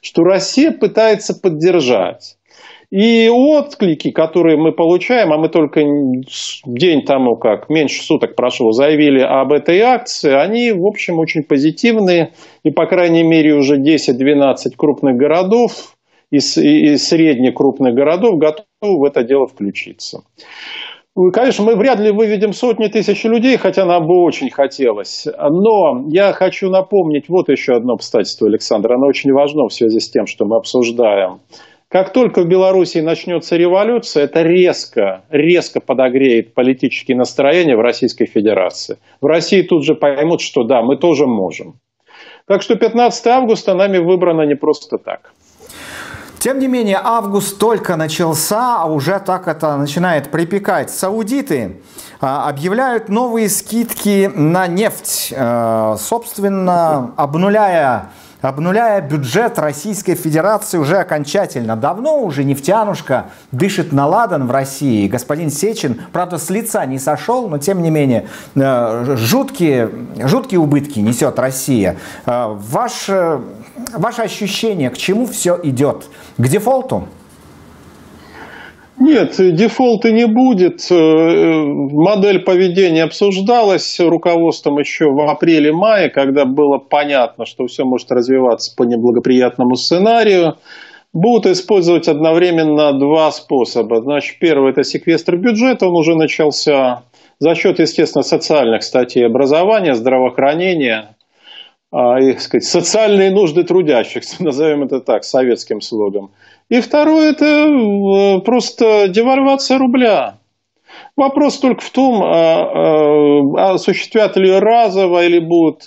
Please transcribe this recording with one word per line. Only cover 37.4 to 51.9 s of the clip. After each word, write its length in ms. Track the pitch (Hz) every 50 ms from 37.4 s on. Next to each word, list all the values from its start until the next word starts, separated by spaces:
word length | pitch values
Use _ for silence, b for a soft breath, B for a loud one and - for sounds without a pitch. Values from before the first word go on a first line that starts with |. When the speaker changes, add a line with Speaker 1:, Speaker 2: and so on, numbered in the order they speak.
| 139 139 160 180 175 151 123
Speaker 1:
в 60 | 107
Российской 460 | 117 123 113 - 127 113 - - 117 -
Федерации. 720 | - 110 101 107 101 95 92 90 - - - - - _ b b b b
В 40 | 135
России 380 | 147 160 175 165 - 202 190 170
тут 200 | - 180 156 139
же 120 | 156 143
поймут, 440 | - 151 143 139 139 151 165 170 -
что 240 | - - - 135 117
да, 200 | 113 135 120 113
мы 140 | 127 135 131
тоже 280 | - 175 156 135 147
можем. 540 | 131 117 101 95 87 - - - 85 - _ _ _ _ _ B B B B B B B B B
Так 160 | - 196 190
что 140 | - - 233
пятнадцатое 580 | 196 233 220 226 233 240 233 233 - - 233 247 262
августа 360 | 254 220 220 - - 202 190
нами 240 | 180 196 202 190 180
выбрано 460 | 165 175 185 175 180 175 165 160 156
не 100 | 147 143
просто 460 | 139 - 156 143 - - - - -
так. 340 | - 98 92 - _ _ _ _ _ _ _ _ - B B B B B B B B B B B B B B -
Speaker 2:
Тем 220 | - 233 269 269
не 80 | 269 262
менее, 320 | 254 247 233 202 190 190 196
август 560 | 240 233 233 202 202 196 202 202 - - -
только 360 | 202 233 226 190 - - 175
начался, 800 | 156 156 156 156 - 175 165 151 135 - - 208 220 247 247 240 196 165
а 20 |
уже 340 | 156 156 143 131 165 196 190
так 280 | 190 185 185 180 180 170
это 280 | 151 160 160 156 147
начинает 540 | 143 143 139 147 170 180 180 165 147 131 -
припекать. 640 | - 160 175 165 202 196 196 208 185 156 127 -
Саудиты, 920 | - - 190 185 208 226 220 196 262 285 269 - 156 127 107 90 87 - B B